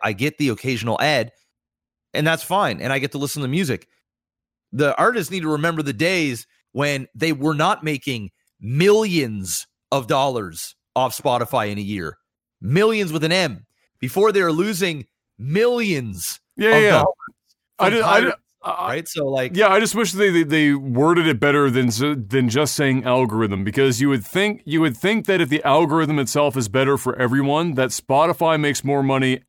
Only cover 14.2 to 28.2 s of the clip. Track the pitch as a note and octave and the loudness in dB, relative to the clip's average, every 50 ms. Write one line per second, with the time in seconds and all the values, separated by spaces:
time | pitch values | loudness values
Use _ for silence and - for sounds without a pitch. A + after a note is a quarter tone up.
14.2 | G#3 A3 G3 G3+ F#3 E3 D#3 D#3+ F#3+ G#3+ G#3+ E3 G3 F3+ D#3+ C#3+ A2+ - _ _ | 2 2 4 2 2 2 0 0 -2 -2 -2 -2 -2 -4 -4 -6 -10 -16 _ _
15.2 | _ _ _ _ A2 C3+ D#3 G3+ A3+ A#3+ B3 A#3+ A#3 G3+ E3+ C#3 B2 A2 G2 F2 | _ _ _ _ -8 -2 0 2 2 2 2 0 0 0 -2 -2 -4 -6 -8 -8
16.2 | - - - - _ _ _ - G#3 A3 A3+ A3 G#3+ G#3 F3 D3+ D3 F#3 F#3 - | -10 -10 -10 -12 _ _ _ 0 2 4 6 6 6 6 6 4 4 2 0 -4
17.2 | - - - _ _ _ _ _ _ _ _ - F#3+ F#3+ G#3+ A#3 A3 E3+ F#3+ A3 | -12 -20 -20 _ _ _ _ _ _ _ _ 0 0 2 2 2 2 4 4 4
18.2 | A#3 - - - _ _ _ _ - - - F3 F3+ F#3+ - D3+ E3 - - D#3+ | 4 2 -2 -6 _ _ _ _ -8 -6 -6 -4 -4 -4 -4 -6 -8 -8 -8 -6
19.2 | D3 C3+ C3+ C3 B2+ B2+ F3+ F#3 G#3+ G3 F#3+ G#3 A3+ G3 - G#3+ A#3 F3 F3 F#3+ | -4 -4 -2 -2 -4 -2 0 2 4 4 6 4 2 2 0 -2 -2 -2 0 0
20.2 | G#3 G3 F3 E3+ D#3+ C#3+ D#3 D#3 D3+ D3 C#3+ C#3 C3+ C3+ A#2+ B2 D3 D#3+ E3+ E3+ | 2 2 4 2 2 2 2 2 4 4 2 0 -2 -2 0 2 4 4 4 4
21.2 | D#3+ D#3+ D#3 A2 C#3+ D3 C#3+ D3 C#3+ C#3 A#2 C3 B2+ A#2+ G#2+ A2 C3+ D3 D3+ C3+ | 4 2 2 2 2 2 4 4 4 4 2 2 2 0 0 0 -2 -2 -2 -4
22.2 | G#2+ G2 B2 C3+ B2+ A#2+ A2 C3+ D3+ C3+ - - D3 C3+ C3 C3 A#2+ B2+ B2 C3 | -6 -2 0 0 0 2 2 0 0 0 0 0 0 0 0 0 0 0 2 2
23.2 | C3 A2+ G#2+ A2 A2+ G2+ G2+ G2 G2 G#2+ G#2+ C3+ C3+ C3+ A#2+ G#2+ C3+ C#3+ C#3 B2 | 2 0 0 0 0 0 0 -2 -4 -2 0 2 2 2 2 2 0 0 0 0
24.2 | F#2 - - F3+ G3+ G#3 G#3 - - D3+ D3 D#3+ E3 D#3 A#2 - - F#3+ A3 A3 | -4 -4 -2 -2 0 0 -2 -4 -8 -4 -2 0 0 0 -2 -2 -2 0 0 0
25.2 | - - F#3+ F3+ E3+ B2+ C#3+ D3+ - C#3+ C3+ D#3 E3+ D3 D3+ E3 D#3+ C#3+ D#3 D3 | 0 0 0 0 2 0 0 0 2 2 4 4 4 2 2 0 0 0 0 -2
26.2 | C3+ A2+ - D3 D3 D3 - C3+ A#2 G2 F#2+ C3 C3+ C3+ C#3+ C3 - B2+ B2 - | -2 -2 0 0 0 0 0 -2 -4 -2 0 0 2 2 2 0 0 -4 -2 -2
27.2 | B2+ A#2+ B2 C#3 C#3 C#3 C#3+ D3+ E3+ F3 C#3+ B2+ C3 B2+ - - - - C3+ C#3 | 0 0 2 0 0 0 0 0 -2 -2 -2 -2 -2 -2 -2 -8 -4 0 2 2